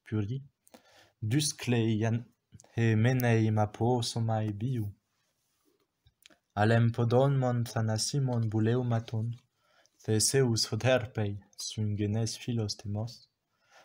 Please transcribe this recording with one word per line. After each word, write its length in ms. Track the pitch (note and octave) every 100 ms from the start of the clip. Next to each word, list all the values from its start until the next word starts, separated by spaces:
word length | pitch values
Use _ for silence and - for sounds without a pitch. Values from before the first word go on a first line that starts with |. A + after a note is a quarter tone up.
puri, 400 | - G#2+ G2+ C3+ C3+ _ _ - _ - _ -
duscleian 960 | G#2+ C#3 D3+ - - A#2+ A2+ G#2+ A2+ A#2 A#2+ _ _ - - -
τε 120 | A#2
ἐμένα 360 | G#2+ A#2 C3 A#2+ A2+
εἰ 160 | A2
μ᾿ 100 | G#2+
ἀπῴω 400 | G#2 - A#2 B2
σωμά 340 | A2+ A#2+ A2+ A2
εἰ 140 | G#2+ G#2
βίου. 380 | A#2 B2 G#2 G2 _ _ _ _ _ _ _ _ _ _ _ _ - _ _
Ἀλλ᾿ 240 | - G#2+ A#2
ἐμ᾿ 140 | A#2
ποντόμον 760 | A#2+ A#2 A#2+ C#3 C#3 B2+ A#2+ A#2
θανασίμων 840 | - A2 A2 - C#3+ C3 A#2+ A2+
βουλεύματον, 920 | A2 A2 B2 B2 A2+ A#2 A2 A2+ A#2 _ _ _ _ _ _
Θεεζέους 720 | - A2 - C3+ B2+ A2 -
φωτέρπαι, 720 | A2+ B2 B2+ A#2 - G#2 G2+ - -
σὺν 380 | - - G#2+ G#2
γενές 420 | G#2 G#2+ A2 -
φίλος 360 | - A#2 G#2+
τιμός, 540 | - G2+ G#2 A#2 - _ _ _ _ _ -